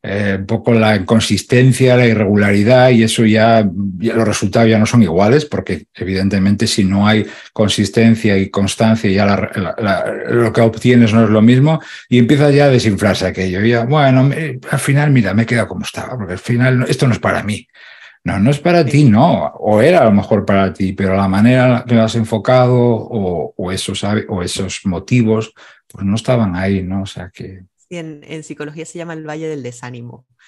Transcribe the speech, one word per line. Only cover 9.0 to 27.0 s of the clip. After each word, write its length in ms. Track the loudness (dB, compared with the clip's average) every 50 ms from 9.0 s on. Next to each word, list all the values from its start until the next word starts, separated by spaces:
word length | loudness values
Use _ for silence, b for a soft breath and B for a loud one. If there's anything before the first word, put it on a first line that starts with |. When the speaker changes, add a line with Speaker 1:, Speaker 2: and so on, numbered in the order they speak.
| 0 -2
Speaker 1:
ya 140 | 0 0 0
la, 260 | 0 0 -2 -4 -6 -6
la, 200 | -8 -8 -8 -6 -6
la, 340 | -4 -4 -2 -4 -4 -6 -8 -8 -6 -2
lo 220 | 0 0 0 0
que 80 | 2 2
obtienes 540 | 2 2 0 0 0 4 4 4 4 4 4
no 100 | 2 4
es 60 | 4
lo 100 | 4 4
mismo, 400 | 6 6 6 4 4 2 0 -2 B B B B B B
y 80 | 2 2
empieza 320 | 4 4 4 4 4 4
ya 160 | 4 4 4
a 20 | 4
desinflarse 580 | 4 2 2 0 -2 0 -2 -2 -2 0 -2
aquello, 380 | -4 -4 -4 -4 -4 -2 0 0
y 60 | 0
ya, 140 | 0 0 0
bueno, 380 | 0 0 2 2 4 4 4 2
me, 340 | 2 0 -4 -8 -8 -10 -12 -8 -6
al 80 | -6 -4
final, 320 | -2 0 0 0 2 2
mira, 220 | 2 2 0 0
me 120 | 0 -2 -2
he 20 |
quedado 220 | 0 -2 -4 -2 -4
como 160 | -8 -10 -12
estaba, 320 | -12 -12 -12 -12 -10 -10 -10
porque 160 | -10 -10 -10
al 40 | -10
final 420 | -6 -4 -2 0 0 0 0 0
no, 40 | 0
esto 200 | -2 -2 0 0
no 80 | 0 0
es 40 | 0
para 220 | -2 -4 -4 -4
mí. 240 | -4 -6 -8 -8 -10 B B B B B B B B B B B _
No, 160 | -6 -2 0
no 100 | 2 0
es 80 | 0 0
para 260 | 0 2 2 2 2
Speaker 2:
Sí. 60 | 2
Speaker 1:
ti, 140 | 2 4 4
no, 420 | 4 4 4 4 2 2 -2 -4 -8 -8
o 260 | -6 -2 0 2 4
era 200 | 4 4 4 4
a 40 | 4
lo 40 | 4
mejor 320 | 2 2 0 0 -2 -2 0
para 280 | 0 0 0 0 -2
ti, 200 | -2 -4 -6 -6 -4
pero 200 | -4 -4 -2 0
la 120 | 0 -2 0
manera 380 | 0 2 2 4 4 4 2
en 60 | 2 2
la 100 | 0 0
que 100 | 0 2
lo 80 | 2
has 140 | 2 0 0
enfocado 600 | -4 -4 -2 -4 -4 0 2 2 2 4 2 2
o, 800 | 2 2 2 0 -2 -6 -8 -6 -4 -4 -4 -4 -6 -6 -8 _
o 160 | -8 -8 -6
esos 300 | -6 -6 -8 -8 -8 -6
hab-, 240 | -4 -4 -4 -4 -4 -6
o 140 | -8 -6
esos 420 | -6 -8 -8 -8 -8 -10 -10 -8 _
motivos, 680 | -6 -6 -6 -4 -2 -2 0 0 0 0 -2 -4 -8 b b b b b b b
pues 180 | _ -14 -8 -4
no 120 | -4 -4
estaban 400 | -4 -2 -2 -2 0 0 -2 -2
ahí, 260 | -4 -2 -2 -2 -2
¿no? 200 | -4 -6 -8 -8